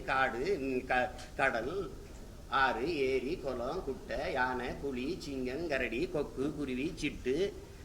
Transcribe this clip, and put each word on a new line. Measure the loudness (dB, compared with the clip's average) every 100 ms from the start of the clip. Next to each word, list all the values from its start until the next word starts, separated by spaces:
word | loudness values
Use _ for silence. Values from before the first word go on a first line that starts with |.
காடு, | 2 4 4 2 0 0
ம், | 2 0 2
க-, | 2 2 -2 -10 2
கடல், | 2 4 0 -2 -4 -8 -12 -12 -14 -14 -2
ஆறு, | 4 4 4 0 2
ஏரி, | 4 4 2 -2
குளம், | -2 -2 -2 -2
குட்டை, | -4 -6 -4 -2 0
யானை, | 2 2 2 -2 -2
புலி, | -4 -2 -2 -4
சிங்கம், | -4 -4 -2 -2 0
கரடி, | 2 2 0 0
கொக்கு, | 0 -2 0 -2 0
குருவி, | -2 0 -2 0
சிட்டு, | -2 0 0 2 2 -2 -12 -14